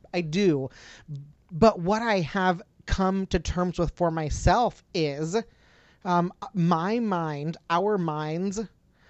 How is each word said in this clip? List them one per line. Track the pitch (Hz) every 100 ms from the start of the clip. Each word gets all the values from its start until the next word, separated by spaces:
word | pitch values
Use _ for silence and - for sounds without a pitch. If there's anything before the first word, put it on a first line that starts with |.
| -
I | 180
do. | 160 170 196 143 135 - - - - 139 - - _
But | 165 220 180
what | 170 214
I | 233 196
have | 151 202 185 175 - _ -
come | - 190 190 190
to | 180
terms | - 180 180 -
with | 160
for | - 170
myself | 160 151 - 180 202 226 - _
is, | 185 151 139 160 214 226 _ _ _ _ _
um, | 190 175 175 - -
my | 196 170 165 180 233
mind, | 220 180 160 147 156 160 -
our | 170 202 208
minds | 165 151 151 165 196 196 208 _ _ _ _